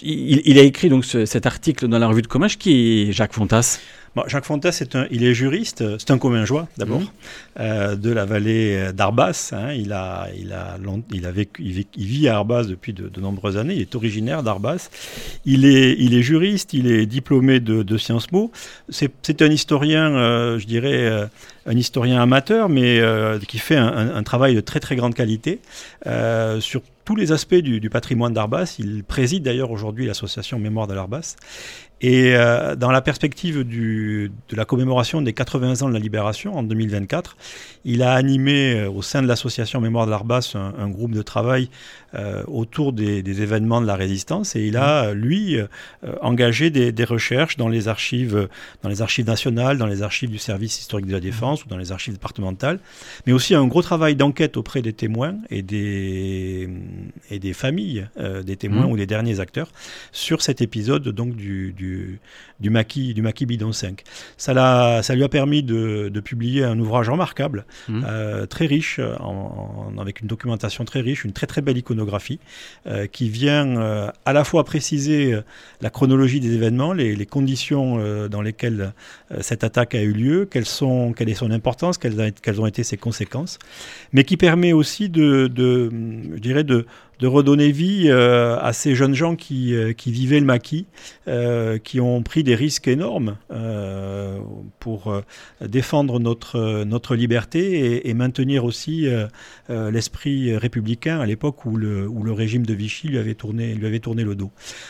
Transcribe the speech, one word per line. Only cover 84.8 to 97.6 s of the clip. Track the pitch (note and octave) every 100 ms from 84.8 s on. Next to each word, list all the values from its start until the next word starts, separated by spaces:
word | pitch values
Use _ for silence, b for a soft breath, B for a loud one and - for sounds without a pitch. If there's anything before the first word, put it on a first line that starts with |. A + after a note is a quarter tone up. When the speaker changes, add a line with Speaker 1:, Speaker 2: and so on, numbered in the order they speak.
| C#3+ - G#3
Speaker 2:
de, | F3 D3 C3+ C3
de, | B2 B2+ B2 A#2 A#2 A2+ A2+ D#2
je | E2
dirais | A#2 C#3+
de, | D3 A#2+ A#2 b b -
de | B2+
redonner | C#3 C#3 C#3+ D3
vie, | C#3+ F3+ G3+ D#3
euh, | B2+ B2 A#2+ A#2+ A#2
à | A#2
ces | A#2 D3
jeunes | B2+ C#3 C3
gens | E3+ E3
qui, | - C3 B2
euh, | A#2 A2
qui | A2+ B2
vivaient | A#2 C3 D3
le | C3+
maquis, | A#2+ - D#3 - B B B -
euh, | A#2+ A#2+ A#2 A2+ A2
qui | - B2+
ont | B2 B2
pris | A2+ D#3+
des | C3+
risques | A#2 D3 - C3+
énormes, | C3+ G#3 F#3+ A2 G#2 -
euh, | A2+ A2+ G#2 G2 G2 G2 G2 G2 G2 G#2+ G#2 G2+ -
pour, | A#2 G#2 G#2+
euh, | G2+ - B B _ G#2
défendre | C3 - D3 C#3 B2
notre, | A#2 A#2 - A#2+ A2 G#2
notre | G#2 A#2 - A#2
liberté | A#2+ A#2 - E3